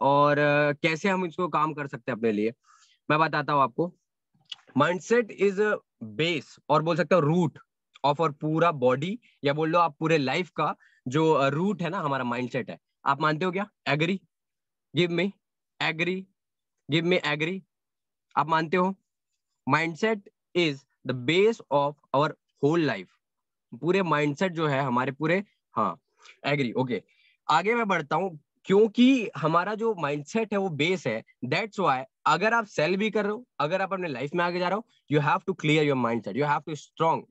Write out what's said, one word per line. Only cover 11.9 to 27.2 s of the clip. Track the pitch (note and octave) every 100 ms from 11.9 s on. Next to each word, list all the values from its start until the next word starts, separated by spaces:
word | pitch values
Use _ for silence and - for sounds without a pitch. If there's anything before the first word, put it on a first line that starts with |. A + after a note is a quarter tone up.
ना, | F#3+
हमारा | D3+ C3+
mindset | B2 B2 B2 B2+ F#2+
है। | E2+ _ _ C3
आप | C#3
मानते | D#3 D#3
हो | F#3
क्या? | F#3 G3+ _ C3
Agree? | D3 E3 F#3+ - _ _ _ _ _ _ D3
Give | F3
me | E3+ G3 - _ _ _ -
agree, | D3+ D#3+ F3 F#3 F#3+ _ _ _ _ _ -
give | D#3+ E3+
me | F3+
agree। | D3 D3+ D#3+ F#3+ - _ _ _ _ _ _ -
आप | D3+
मानते | D#3+ D#3+ F#3
हो? | F#3 F#3+ _ _ _ _ _ _ -
Mindset | D3 E3+ D#3 A3 G#3+ - _ _ F3
is | E3 C3+ _ _ C3
the | B2+
base | B2 F3 G#3+ A3+ -
of | C#3+ C#3+ D3 _ C3+
our | D3+ - _ _
whole | C#3+ E3+ C#3+
life। | G2+ F2+ _ _ _ _ _ _ A#2+
पूरे | D#3 F#3+
mindset | F3 D3 D3+ C#3 F#3+
जो | E3 D3+
है | C3+
हमारे | C#3 A#2+ C3+
पूरे, | C3+ D#3 F#3+ G3+ _ _
हाँ, | A#2 G2 E2 _ _ - - C#3
agree, | D3 A#2+
okay। | A2+ B2+ G#2 - _